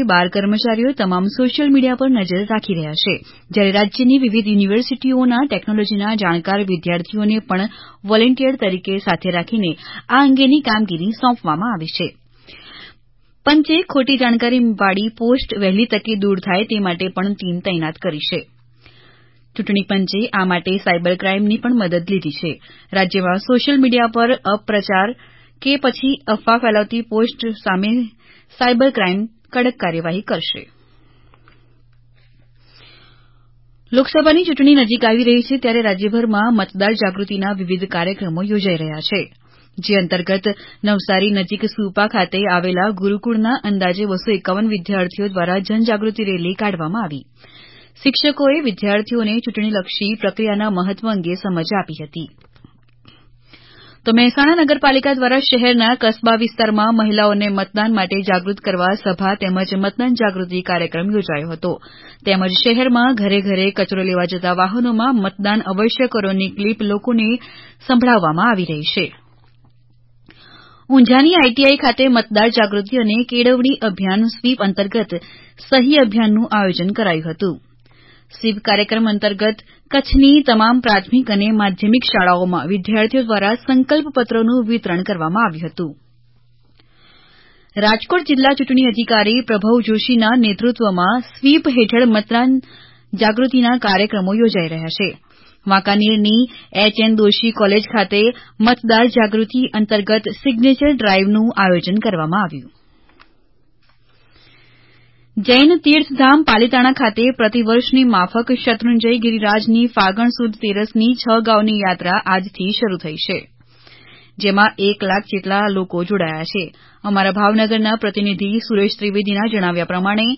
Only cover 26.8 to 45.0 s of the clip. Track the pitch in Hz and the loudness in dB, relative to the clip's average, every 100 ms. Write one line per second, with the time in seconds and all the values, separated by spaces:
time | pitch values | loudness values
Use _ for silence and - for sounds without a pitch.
26.8 | 214 233 226 220 233 - 233 214 208 185 | 0 -4 -4 -2 -2 -2 -10 -6 -4 -2
27.8 | 208 240 226 - _ _ _ - 247 240 | 0 -2 -4 -10 _ _ _ -2 0 2
28.8 | 269 240 185 190 220 - _ 254 247 247 | 2 2 -2 -2 -4 -10 _ -2 -2 -2
29.8 | 180 165 165 180 214 180 151 - - _ | -4 -4 -4 -6 -4 -6 -6 -10 -14 _
30.8 | _ _ _ _ _ _ _ _ _ _ | _ _ _ _ _ _ _ _ _ _
31.8 | _ _ _ _ _ _ _ _ _ _ | _ _ _ _ _ _ _ _ _ _
32.8 | - - - _ _ _ _ _ _ _ | -20 -20 -20 _ _ _ _ _ _ _
33.8 | _ 240 269 311 311 311 349 277 277 285 | _ 0 2 2 4 2 2 2 6 6
34.8 | 226 233 226 226 240 240 233 269 247 233 | 4 0 2 2 4 2 2 -2 0 0
35.8 | 220 185 208 233 233 202 226 220 185 185 | 0 -2 -2 0 0 0 0 0 -2 -2
36.8 | 196 220 202 190 202 202 196 196 180 185 | -2 0 -2 -4 -6 -4 -4 -4 -4 -4
37.8 | 190 175 170 196 185 160 202 208 190 165 | -4 -4 -4 -6 -6 -6 -2 -2 0 -2
38.8 | 156 156 160 196 - _ _ _ _ - | -4 -8 -6 -4 -6 _ _ _ _ -10
39.8 | 175 202 175 185 175 190 214 202 - - | -2 0 0 -2 -2 -2 -2 -6 -12 -6
40.8 | 208 202 - 190 202 202 180 208 220 - | -2 -2 0 0 2 0 -4 -6 -6 -6
41.8 | 202 196 214 214 185 190 202 180 180 180 | -6 -2 -2 -2 -2 -2 -2 -2 0 -2
42.8 | 202 190 196 202 240 220 220 269 208 196 | -2 -2 -2 -2 -2 -2 0 -2 -2 -2
43.8 | 185 180 208 185 233 196 - 190 220 208 | -2 -2 -4 -4 -2 -2 -2 -2 -2 -2
44.8 | 170 196 | -4 -4